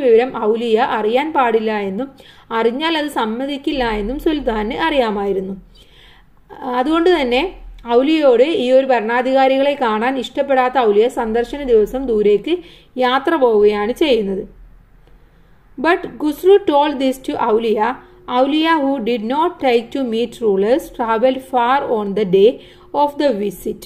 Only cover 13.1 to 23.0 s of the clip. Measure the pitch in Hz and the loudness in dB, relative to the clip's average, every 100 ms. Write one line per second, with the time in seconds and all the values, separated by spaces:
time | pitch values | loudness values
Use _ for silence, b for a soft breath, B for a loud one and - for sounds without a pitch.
13.1 | 269 269 320 247 214 208 208 208 247 311 | 0 -2 0 2 4 2 2 -2 0 0
14.1 | 226 196 190 208 - - - _ _ _ | 0 -2 -6 -10 -16 -20 -20 _ _ _
15.1 | b b b b b b - 311 370 - | b b b b b b -4 -2 0 -4
16.1 | - 294 294 370 392 392 285 302 269 262 | -6 -6 0 2 2 4 2 2 0 -2
17.1 | 254 - 294 233 220 226 214 226 262 B | -2 -6 -4 0 0 0 0 -2 -4 B
18.1 | B - 247 269 311 320 320 269 277 208 | B -4 0 2 2 2 2 0 -2 -2
19.1 | 240 220 285 349 349 269 240 233 277 247 | -2 -2 -2 -2 0 0 0 0 -6 -4
20.1 | 220 233 - 220 190 202 285 - - 226 | -4 -4 -4 -2 0 2 0 -2 -6 -4
21.1 | 226 262 262 - 247 233 269 523 220 202 | 0 0 0 -2 0 2 0 0 -4 -2
22.1 | 196 196 196 214 269 B B B 285 | -4 0 4 4 2 B B B -2